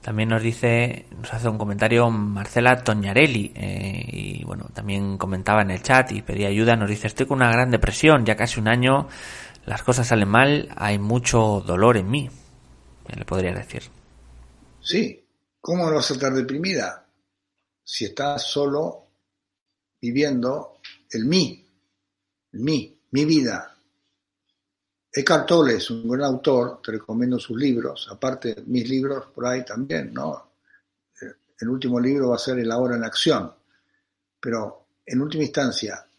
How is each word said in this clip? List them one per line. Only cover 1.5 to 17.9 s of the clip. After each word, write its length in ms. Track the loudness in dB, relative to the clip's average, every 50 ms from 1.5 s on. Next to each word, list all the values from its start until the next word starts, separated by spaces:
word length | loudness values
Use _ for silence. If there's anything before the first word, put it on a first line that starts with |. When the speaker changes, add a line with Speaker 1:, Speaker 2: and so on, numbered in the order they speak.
| -2
Speaker 1:
comentario 540 | -2 -4 -4 -2 0 2 4 4 4 4 4
Marcela 720 | 2 0 0 -2 -2 -4 -6 -2 0 4 4 4 4 4 2
Toñarelli, 680 | 0 0 0 0 2 4 4 4 4 4 0 -4 -4 -6
eh, 500 | -8 -8 -6 -6 -6 -6 -6 -8 -8 -10
y 380 | -10 -10 -10 -8 -8 -10 -10 -10
bueno, 240 | -10 -10 -10 -10 -12 -12
también 420 | -10 -6 -4 -4 -2 -2 -4 -4
comentaba 460 | -4 -4 -4 -4 -4 0 2 2 2 2
en 80 | 2
el 120 | -2 -6 0
chat 300 | 4 4 4 4 2 -4
y 80 | -8
pedía 280 | -6 -6 -4 -2 -2 0
ayuda, 280 | 2 2 4 4 4
nos 140 | 4 2 -2
dice, 160 | -2 -4 -4
"Estoy 180 | -8 -2 -2 -2
con 140 | 0 2 2
una 120 | 4 4
gran 200 | 4 4 4 4
depresión, 520 | 2 2 2 2 0 4 6 8 8 8 6
ya 100 | 2 2
casi 240 | 2 0 -2 0 0
un 80 | 2 2
año, 400 | 4 4 4 4 4 4 2 -2 -10 -16 -16 -16 -16 -16 -18 -20 -20 -16 -10
las 180 | -8 -8 -4 0
cosas 240 | 0 2 2 2
salen 220 | 2 4 2 2 4
mal, 400 | 6 6 6 6 4 2 0 -4 -8
hay 220 | -4 -2 -2 0 0
mucho 640 | 0 0 0 0 0 2 2 4 4 4 2 0 0
dolor 300 | -2 0 4 6 6 6
en 140 | 4 2 0
mí", 180 | -2 -4 -4 -6 -12 -16 -20 -20 -20 -20 _ -20 -20 -20 _ -20 -20 -20 -20
¿qué 100 | -18 -14
le 80 | -14 -8
podría 300 | -4 -2 -2 -2 -2 -4
decir? 300 | -6 -8 -10 -12 -14 -14 -14 -20 -20 -20 _ _ -20 -20 -20 -20 -20 -20 -20 _ _ -20 _ _ _
Speaker 2:
Sí, 480 | -8 -2 0 0 -2 -2 -6 -14 _ _ _ _ _ _ _ _
¿cómo 300 | -6 -4 -2 -2 0 0
no 80 | 0
vas 140 | 0 0 -2
a 40 | -4
estar 200 | -2 -2 -2 0
deprimida? 720 | 0 -2 -2 -4 -4 -4 -4 -2 -4 -4 -6 -8 -12 _ _ _ _ _ _ _ _ _ _ _ _ _ _ _ _ _
Si 220 | -12